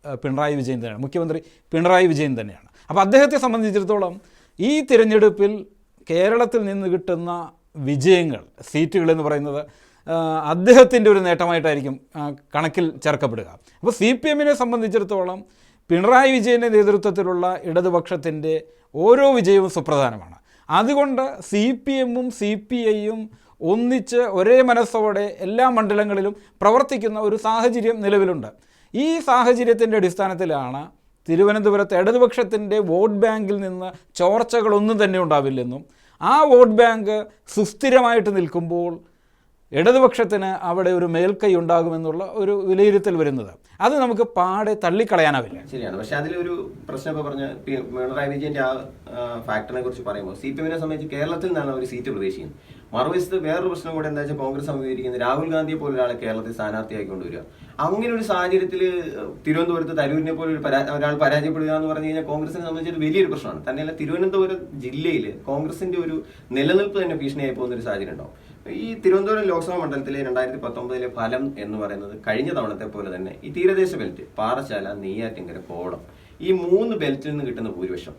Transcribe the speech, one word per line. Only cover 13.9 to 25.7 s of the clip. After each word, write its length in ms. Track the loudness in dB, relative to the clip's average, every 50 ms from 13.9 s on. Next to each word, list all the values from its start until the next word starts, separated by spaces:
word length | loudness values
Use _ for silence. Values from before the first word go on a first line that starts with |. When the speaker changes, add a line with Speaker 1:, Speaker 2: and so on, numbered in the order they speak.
| 0 2
Speaker 1:
സി 100 | 2 2 2 2
പി 80 | 0 0
എമ്മിനെ 220 | 0 2 4 2 2 2
സംബന്ധിച്ചിടത്തോളം 760 | 0 -2 0 -2 -2 0 0 0 0 0 -2 -2 -2 -4 -6 -10 -14 _ _ _ _ _ _ _ _ 0
പിണറായി 400 | 0 4 6 6 6 6 6 6 4
വിജയൻ്റെ 320 | 2 4 4 2 4 2 4 4
നേതൃത്വത്തിലുള്ള 680 | 6 6 6 2 2 2 0 -2 0 -2 -2 -2 -2 -2 -2 -4 -4 -6 -2
ഇടതുപക്ഷത്തിൻ്റെ 840 | 0 0 0 2 0 0 0 -2 -6 -4 -4 -6 -6 -4 -4 -2 -2 -4 -4 -10 _ _ _ _ -4
ഓരോ 320 | 2 6 6 8 8 8 6 6
വിജയവും 340 | 4 4 6 6 6 4 2 -2
സുപ്രധാനമാണ്. 600 | -4 -2 0 2 2 2 0 -2 -6 -16 -18 -20 -20 _ _ _ _ _ 0 2 2
അതുകൊണ്ട് 440 | 2 4 2 2 2 2 0 -2 -2 -4 -6 -10 -8 -2
സി 120 | 0 2 2 2 0 -2 -2
പി 100 | -2 0 0 0
എമ്മും 220 | -2 -2 -4 -4 -6 -6 -4
സി 120 | -2 -2 -2 -4 -4 _
പി 100 | -4 0 2 0 0
ഐയും 260 | 0 -2 -4 -6 -6 -10 -14 -16 _ _ _ _ _ -2 0
ഒന്നിച്ച് 480 | 0 2 2 0 0 0 -2 0 0 0 0 0 0 2
ഒരേ 180 | 6 6 8 8 8 6
മനസ്സോടെ 540 | 4 2 2 0 0 0 0 0 0 0 -4 -4 -6 -8 -6
എല്ലാ 200 | -4 0 2 2 4